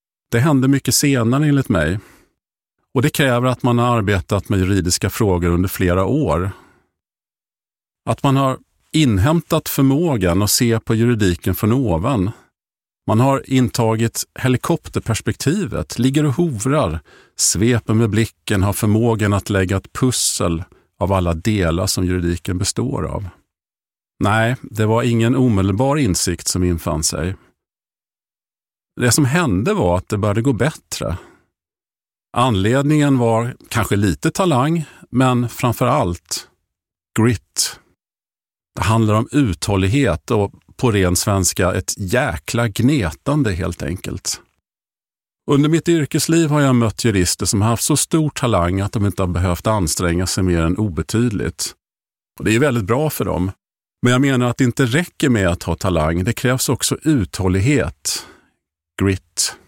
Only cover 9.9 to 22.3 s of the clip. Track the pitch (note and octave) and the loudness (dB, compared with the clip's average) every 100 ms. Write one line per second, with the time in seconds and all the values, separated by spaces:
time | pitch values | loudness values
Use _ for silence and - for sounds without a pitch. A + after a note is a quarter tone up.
9.9 | C#3 F3 A#2+ F2+ F2+ G#2 - A#2+ A2+ - | 2 0 0 2 2 0 2 2 0 0
10.9 | A2+ A#2 A2+ G2 E2+ G2 F2+ G#2+ B2+ A#2 | 0 2 2 0 0 -4 -2 0 0 0
11.9 | D#2+ A2+ B2 F#2 - _ _ _ _ _ | 0 0 -2 -2 -6 _ _ _ _ _
12.9 | _ - A2 C3+ C3+ - C3 A#2 - A2+ | _ -2 2 2 0 0 0 0 0 0
13.9 | A2+ A#2 - - - C3 B2+ - E3+ - | 0 -2 -4 -12 -6 -2 -2 0 -4 -4
14.9 | - - A2 - - C#3 G#3 D#3 C#2 - | -8 -4 -4 -4 -4 -2 -2 -4 -6 -8
15.9 | - C3 D3 D3+ B2+ F3 A2 C3 D3+ G2 | -2 0 2 0 0 -2 -2 -2 0 0
16.9 | D#2+ - - _ - - E2+ A2+ A#2+ - | -4 -10 -20 _ -4 -2 2 2 2 2
17.9 | A2 A#2 G#2 A2+ _ - G#2 G2+ - G#2+ | 2 2 2 -2 _ -4 0 0 0 2
18.9 | A2 A#2 G#2+ G#2 G2 - G2 F#2 F#2+ - | 2 2 2 2 0 0 0 0 -2 -4
19.9 | - B2+ - - - F#2 E2 - _ _ | -2 -2 0 -4 -2 -2 -2 -6 _ _
20.9 | - F#2 F#2+ F2 D#2+ A2+ G#2+ E2+ E2+ F#2+ | -6 0 0 0 -2 -2 0 0 0 -2
21.9 | - F2+ F2+ F2 | -2 -2 -2 -2